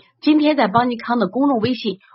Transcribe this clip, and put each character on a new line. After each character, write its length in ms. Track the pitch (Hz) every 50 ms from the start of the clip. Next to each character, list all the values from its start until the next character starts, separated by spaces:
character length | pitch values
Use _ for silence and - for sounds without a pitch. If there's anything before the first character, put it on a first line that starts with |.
| - _ _ _
今 180 | - 294 302 302
天 180 | 294 294 302
在 120 | 277 240 196
邦 220 | 185 233 247 247
尼 60 | 240
康 220 | 226 - - 240 240
的 100 | 208 185
公 200 | - 240 277 285
众 100 | 269 226
微 160 | 208 247 254
信， 240 | 233 - 220 185 - _ _ _